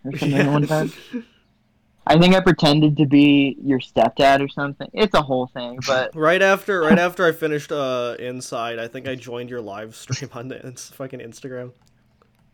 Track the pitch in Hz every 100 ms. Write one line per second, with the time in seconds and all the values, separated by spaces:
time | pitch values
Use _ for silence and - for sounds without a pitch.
0 | 131 143 - 139 139 147 151 156 - -
1 | - 247 - _ _ _ _ _ _ _
2 | - 156 180 190 185 156 156 151 151 147
3 | 143 143 143 143 139 - 135 131 - 127
4 | 113 - 139 135 139 - 143 139 139 -
5 | 214 160 139 127 127 131 120 127 131 131
6 | 123 160 156 185 196 196 - 185 156 185
7 | 175 170 170 156 156 147 - 151 135 127
8 | 120 110 123 127 - 123 117 117 117 131
9 | 131 120 120 120 123 123 104 98 110 110
10 | - 135 127 120 127 123 131 127 - -
11 | 131 127 120 120 135 127 123 _ _ _
12 | _ _ _ _ _